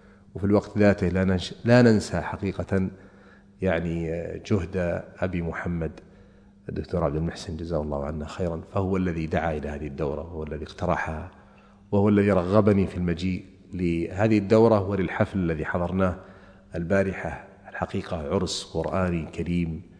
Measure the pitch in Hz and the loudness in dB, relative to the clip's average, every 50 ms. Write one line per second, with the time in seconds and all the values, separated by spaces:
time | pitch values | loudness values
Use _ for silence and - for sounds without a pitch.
0 | - - - - _ - - 87 95 98 104 104 - - - 101 104 101 98 - | -20 -20 -20 -20 _ -16 -8 -4 0 2 4 2 2 0 2 4 6 6 6 4
1 | 98 87 87 92 92 92 92 90 87 - - - - 117 120 123 123 117 110 101 | 2 0 2 2 2 2 2 0 -2 -6 -10 -2 2 6 6 8 8 8 6 4
2 | - - - 82 78 - - - 101 95 90 - 85 - 98 95 95 90 - - | 2 -2 -4 -4 -4 -6 -6 -6 -4 -4 -4 -4 -4 -2 0 0 0 -2 -4 -10
3 | - - - - - - - - - - _ - 95 95 85 82 85 85 82 85 | -18 -20 -20 -20 -20 -20 -20 -20 -20 -20 _ -4 -2 0 0 0 -2 -2 -2 -2
4 | 82 80 82 85 82 85 85 82 - - 110 98 85 85 - 92 90 85 87 87 | -2 -4 -4 -4 -6 -8 -10 -8 -2 0 0 0 0 -2 -2 -2 0 0 -2 -4
5 | - - - - 101 92 90 87 85 82 80 - - 90 87 85 80 78 - - | -6 -10 -8 -6 -4 -2 -2 -2 -4 -4 -4 -6 -6 -4 -4 -4 -4 -6 -6 -10
6 | - - - - - - - - - - - - - - 80 80 80 - - 87 | -18 -20 -20 -20 -20 -20 -20 -20 -20 -20 -20 -16 -12 -10 -8 -8 -6 -4 -2 0
7 | 82 73 71 78 82 82 - - - - 80 78 87 82 85 76 78 76 73 71 | 0 0 0 -2 -2 -4 -6 -8 -10 -10 -10 -8 -6 -4 -4 -4 -2 -4 -4 -4
8 | 71 73 80 78 76 78 - - 92 85 82 82 - - - 101 95 92 95 92 | -4 -6 -6 -8 -8 -10 -6 -6 -4 -4 -4 -6 -8 -6 -4 -2 0 0 0 0
9 | 92 90 82 82 80 76 - 85 80 82 78 76 71 73 73 73 76 73 69 69 | 0 -2 -2 -4 -4 -2 -2 0 0 0 -2 -4 -4 -6 -6 -6 -8 -8 -6 -4
10 | 78 71 71 73 78 85 87 78 78 76 78 76 78 - - - 90 87 82 71 | -4 -4 -4 -4 -8 -8 -8 -8 -8 -8 -8 -8 -10 -12 -8 -4 -2 0 0 0
11 | - - 80 78 82 90 - - - - - - - - - - - - 101 101 | -2 -4 -6 -8 -10 -12 -14 -20 -20 -20 -20 -20 -20 -20 -20 -20 -6 0 2 4
12 | 101 107 104 101 101 101 98 92 87 90 98 107 101 107 101 98 92 87 - 92 | 4 6 6 6 6 6 4 4 4 4 4 4 6 6 6 4 2 0 -2 -2
13 | 87 87 85 80 90 95 92 - - - - - - - 87 87 90 85 85 85 | -2 -2 -2 0 -2 -2 -2 -4 -6 -12 -20 -20 -18 -12 -6 -2 0 0 0 0
14 | 82 - 92 92 107 113 110 104 98 95 110 110 113 113 110 104 95 95 101 95 | -2 -2 0 0 2 4 4 4 4 6 6 6 8 8 6 4 2 0 0 0
15 | 90 82 - - 107 - - 98 87 82 80 76 76 - - 90 87 85 90 95 | 0 0 0 0 0 0 0 0 0 0 0 -2 -4 -4 -2 -2 -2 0 0 2
16 | 95 92 90 - - - - - - - - - - - - 87 85 82 98 98 | 2 2 0 -2 -8 -18 -20 -20 -20 -20 -20 -20 -16 -10 -8 -6 -2 0 2 2
17 | 98 95 90 - - 82 69 - - - - - - - - - - - - 98 | 2 0 -2 -6 -8 -8 -10 -10 -14 -18 -20 -20 -20 -14 -8 -8 -6 -6 -6 -6
18 | 90 - - 82 76 71 87 98 92 85 - - - - - 82 80 76 73 95 | -6 -6 -6 -6 -4 -2 -2 0 0 -2 -4 -6 -8 -6 -4 -4 -4 -2 -2 -2
19 | 92 90 87 82 78 78 - - 80 87 87 87 85 82 80 80 - - - | 0 0 0 -2 -4 -6 -8 -6 -4 -2 -2 -2 -2 -2 -4 -8 -12 -16 -20